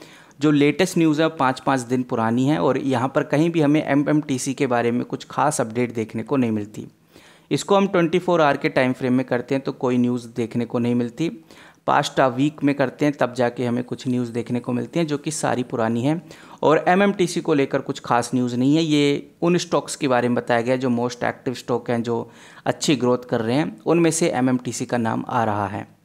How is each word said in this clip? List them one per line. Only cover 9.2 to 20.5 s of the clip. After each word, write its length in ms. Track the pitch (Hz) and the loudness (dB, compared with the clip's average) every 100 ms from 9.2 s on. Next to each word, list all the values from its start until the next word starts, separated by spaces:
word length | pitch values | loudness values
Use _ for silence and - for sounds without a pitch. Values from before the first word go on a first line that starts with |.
| 127 | 0
करते 300 | 123 - 135 | -4 -2 -4
हैं 80 | |
तो 80 | - | -4
कोई 260 | 131 131 123 | -4 0 2
न्यूज़ 300 | 120 123 117 117 | 2 0 -6 -6
देखने 300 | 113 120 113 | -4 -4 -4
को 140 | 123 | -2
नहीं 160 | 120 120 | 0 0
मिलती। 360 | 120 113 160 117 - - - _ - | -2 -4 -6 -6 -16 -20 -20 _ 0
पास्ट 320 | 135 147 - | 0 2 2
a 80 | 135 | 2
वीक 340 | 123 147 151 | 2 0 0
में 100 | 143 139 | -2 0
करते 300 | 127 - 147 | -2 0 -2
हैं 80 | 143 | 0
तब 140 | 123 | -2
जाके 320 | 120 120 120 123 | 0 -2 0 -2
हमें 180 | 120 | -2
कुछ 240 | 123 123 131 | -4 -6 -2
न्यूज़ 240 | 123 120 | -2 -2
देखने 280 | 117 113 123 | -6 -4 -4
को 140 | 123 | -4
मिलती 260 | 120 120 170 | -4 -4 -2
हैं 60 | 160 | -2
जो 100 | 143 | -2
कि 140 | 156 | -4
सारी 320 | 151 135 117 | -4 -2 -2
पुरानी 380 | 123 123 113 117 | -2 -2 0 0
हैं। 200 | 127 165 - - - - | 0 -2 -6 -20 -20 -2
और 200 | 139 156 - | 2 4 4
एमएमटीसी 540 | 185 202 196 175 175 | 4 2 2 -2 -2
को 120 | 151 | 0
लेकर 280 | 147 135 135 | 0 2 -2
कुछ 180 | 127 135 | -4 -8
खास 300 | - 123 120 | -2 -2 0
न्यूज़ 220 | 127 123 120 | 0 0 0
नहीं 200 | 131 156 | 2 2
है। 80 | |
ये 480 | 165 147 143 143 - _ | 4 2 2 0 -6 _
उन 160 | 170 175 | 0 0
स्टॉक्स 380 | - 151 - - | 0 -2 -2 -4
के 120 | 143 | 0
बारे 220 | 123 120 | 2 2
में 60 | 120 | 0
बताया 260 | 113 | 0